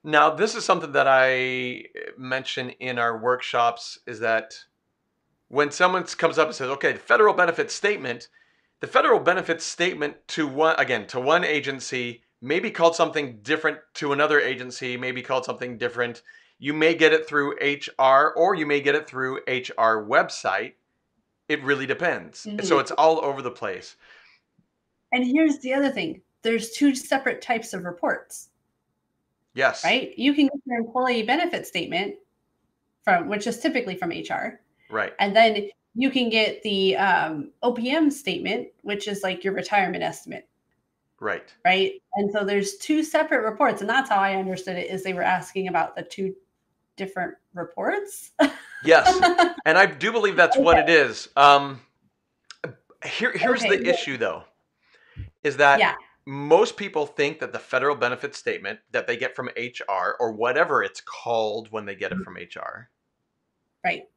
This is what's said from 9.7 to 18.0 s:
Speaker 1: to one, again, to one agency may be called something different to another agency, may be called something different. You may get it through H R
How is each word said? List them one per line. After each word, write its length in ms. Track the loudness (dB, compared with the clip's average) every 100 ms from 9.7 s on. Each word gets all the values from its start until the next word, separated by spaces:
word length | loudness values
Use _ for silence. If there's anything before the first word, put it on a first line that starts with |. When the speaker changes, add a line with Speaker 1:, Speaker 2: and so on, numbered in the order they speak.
| -4 -4 -2 -8 -8 -10
Speaker 1:
to 180 | -6 -4
one, 300 | 2 2 2
again, 300 | 0 -2 -4
to 120 | -4
one 240 | 2 2
agency 760 | 2 -2 -4 -8 -8 -6 -8 -10 _ _
may 160 | -4 -2
be 100 | -2
called 260 | 2 2 4
something 440 | 0 0 -6 -10
different 380 | -4 -2 -2 -4 _ -8
to 180 | -4
another 260 | 0 4 4
agency, 580 | 2 -4 -10 -10 -8 -6
may 140 | -6
be 120 | -8
called 220 | -4 -4 -4
something 340 | -8 -8 -6
different. 420 | -6 -2 -6 -6 -20 -20 _ _
You 160 | -6
may 200 | 2 2
get 180 | 6 4
it 160 | 4 0
through 280 | -2 -2 -2
H 300 | -4 -4 -8
R 320 | 2